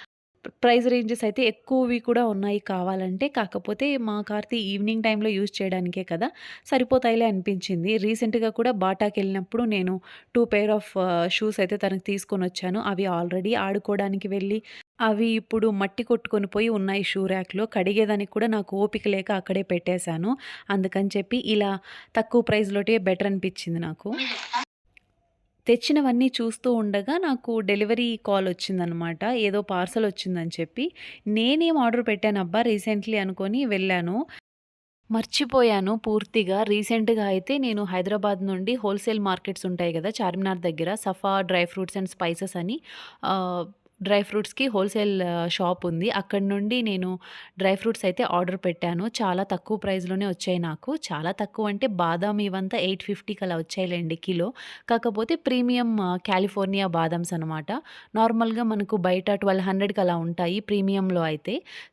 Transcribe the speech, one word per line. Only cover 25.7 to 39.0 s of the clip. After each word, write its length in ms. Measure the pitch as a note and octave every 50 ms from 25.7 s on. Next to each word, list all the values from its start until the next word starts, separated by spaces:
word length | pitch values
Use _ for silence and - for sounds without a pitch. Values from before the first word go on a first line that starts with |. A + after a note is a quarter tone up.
| A#3 A#3 - - D4 D4+ C#4 B3+ A#3 A#3+ C4 B3+ B3+ -
చూస్తూ 320 | A3+ A3+ - - - B3+
ఉండగా 460 | A#3+ A3+ G#3+ G#3 G3+ G3+ G3 C4 D#4 F4+
నాకు 420 | F#4+ D4+ C4 B3 - A#3+ A3+ A3
డెలివరీ 600 | G3 G3 G#3 G3+ G#3 G3+ A#3 A#3+ A#3+ A#3 A3+ G#3+ -
కాల్ 220 | G#3 G3 G3 F#3+ F#3
వచ్చిందనమాట. 760 | F3+ - - - F#3+ F3+ F3 E3+ E3+ E3+ E3+ E3 E3 - F#3+
ఏదో 380 | A3+ B3+ A#3 G#3+ G3+ F#3+ G#3
పార్సల్ 440 | G3 - F#3+ F3+ F#3 F#3 - A3+ A3
వచ్చిందని 440 | G3+ F#3 - - F#3 F3+ E3+ E3 E3+ - -
చెప్పి. 320 | E3 - _ A#3+ C#4+ F4 - - - - - - _
"నేనేం 520 | G#3 G#3+ A3+ A3+ B3+ D4 D#4+ E4+ E4 D#4+ C#4+
ఆర్డర్ 280 | B3 A#3 A3 A#3+ A#3
పెట్టానబ్బా 560 | A#3 G#3 F#3+ - G#3+ G#3 G3 F#3 E3+ F#3 A3
recently" 560 | A#3+ A#3+ G#3+ G3+ - A3 G#3+ G3+ G3 A3 A3 G3+
అనుకొని 460 | F#3+ F#3+ F#3 - F#3+ G3 A3 C4+ C#4
వెళ్ళాను. 640 | A3+ G3+ F#3+ F#3+ F#3+ F#3 F3 E3+ E3+ G3 B3 E4 - - - - _ _ _ _ _ _ _ _ _ _ _ _ -
మర్చిపోయాను 840 | A3 A3+ - - - - C#4+ A#3+ C4+ C4 A#3+ A3+ G#3 G3 F#3 G3 A3+
పూర్తిగా. 640 | A3 - G#3+ G#3+ G#3+ - - - A3 G3 F3+ F#3+ G3+
రీసెంట్‌గా 640 | A3 G#3 G#3 G#3 G3+ - A#3 A3+ A3 A#3 A3+ A3 G#3
అయితే 340 | G3+ F#3+ F#3 F#3+ - C#4 C#4+
నేను 260 | C4 A#3+ G#3+ G#3 G#3
హైదరాబాద్ 640 | F3 F#3 F#3 F3 G3+ G#3+ G#3 G#3 G#3 G3+ F3+ G3
నుండి 280 | G3 F#3+ F#3 F#3+ G#3+ B3
హోల్‌సేల్ 460 | B3 A3 G3+ G3+ G3+